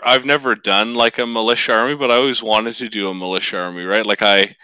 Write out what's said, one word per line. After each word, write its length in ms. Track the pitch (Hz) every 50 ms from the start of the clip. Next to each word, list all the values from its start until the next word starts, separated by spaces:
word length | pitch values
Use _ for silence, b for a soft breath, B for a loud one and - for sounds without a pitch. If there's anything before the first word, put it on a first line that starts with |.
| -
I've 180 | 113 127 131 127
never 300 | 135 147 147 135 131 107
done, 400 | 107 - 101 98 101 107 117 120
like, 240 | 120 117 117 - -
a 80 | 123
militia 460 | 117 117 113 110 113 120 120 - - 117
army, 220 | 110 117 131 147
but 160 | 143 139 123
I 40 | 120
always 260 | 123 135 139 123 113
wanted 340 | 113 110 107 107 113 117 113
to 120 | - 127 110
do 200 | 110 104 98 95
a 40 | 92
militia 440 | 92 90 92 92 92 - - -
army, 260 | 92 90 90 87 90 90
right? 220 | 92 101 110 110
Like, 160 | 104 101 - 110
I, 320 | 104 101 98 98 101 - b